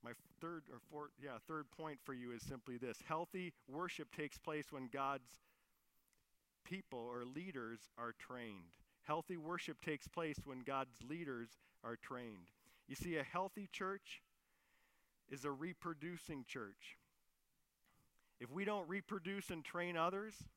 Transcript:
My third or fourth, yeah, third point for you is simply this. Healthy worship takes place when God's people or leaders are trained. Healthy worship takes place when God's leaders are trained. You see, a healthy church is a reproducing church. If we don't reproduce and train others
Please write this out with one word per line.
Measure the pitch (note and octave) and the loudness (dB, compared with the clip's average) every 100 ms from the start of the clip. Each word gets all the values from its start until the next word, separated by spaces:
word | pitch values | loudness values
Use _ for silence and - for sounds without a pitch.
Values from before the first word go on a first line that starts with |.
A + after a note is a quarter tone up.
My | A#2+ A#2 - - | -6 -6 -10 -6
third | E3 E3+ C#3+ | -2 -2 -6
or | A#2+ - | -14 -8
fourth, | D3+ D3 - | -6 -6 -6
yeah, | C#3 A#2 - | -4 -4 0
third | D#3 C#3+ | 0 0
point | - D#3 C#3+ | -2 -2 -2
for | - C3 | -2 -2
you | B2 | 0
is | A#2+ | -2
simply | G#2+ C3+ - A#2+ | -2 -4 -2 0
this. | B2 A2 - | 0 -2 2
Healthy | D#3+ E3+ F#3 F3+ - - | 2 2 0 -2 -4 -6
worship | C#3 F3 - C#3+ | 0 0 0 -4
takes | - D3 - | 0 0 0
place | - D3+ C3+ | 0 0 0
when | C#3+ B2+ | -2 -2
God's | C#3 C3+ C#3 B2 - _ _ _ _ _ _ _ _ _ _ _ _ | 4 4 4 0 -20 _ _ _ _ _ _ _ _ _ _ _ _
people | - F#3+ - B2+ | -4 -4 -2 -4
or | A#2+ B2 | -2 -2
leaders | B2 C3+ F#3 C#3+ A2+ A2+ - - | -2 -2 -2 -2 -2 -4 -8 -2
are | A#2 A2+ | -2 -2
trained. | - B2+ A#2 G2 F2 - - _ | -6 -4 -2 -6 -10 -18 -20 _
Healthy | - D#3 - F3 | 2 2 2 -4
worship | D#3 F3 - D3+ | 0 -2 -2 -2
takes | - D3 - | 0 0 0
place | - D#3+ D3 | 0 2 0
when | C#3 B2+ | -4 -4
God's | B2 C3+ C3 A#2 A#2+ | 2 2 2 -2 -4
leaders | D3+ C#3 B2 A#2 - - _ | -2 0 -2 -2 -8 -20 _
are | A2+ A#2 | -4 -4
trained. | - B2+ A#2+ G2+ F2 _ - - - | -2 -4 -4 -6 -12 _ -20 -20 -10
You | C3+ | -4
see, | F3+ D#3+ | 2 2
a | |
healthy | C3+ F3 F#3+ - G3 | 4 4 2 0 -6
church | - F#3+ G3 - - _ _ _ _ _ _ _ _ _ _ _ | 0 0 0 -4 -12 _ _ _ _ _ _ _ _ _ _ _
is | C#3 C#3 | -2 0
a | |
reproducing | C#3 E3 E3+ F3 D#3 D#3 F3 - D3 B2 | 0 -2 -2 -4 -2 -2 -4 -4 -4 -2
church. | C3+ G#2 G2+ - - _ _ _ _ _ _ _ _ _ - - _ _ _ | -4 -4 -6 -14 -14 _ _ _ _ _ _ _ _ _ -20 -20 _ _ _
If | A#2+ | -4
we | D3+ G3+ | 2 4
don't | G#3 D#3+ | 4 4
reproduce | G3 - G3+ E3+ G3 - | 2 2 0 2 0 0
and | F3 | -2
train | D3 F3 F3 E3+ | 0 2 4 8
others | E3+ F#3+ G#3+ G#3 - | 8 6 0 -6 -12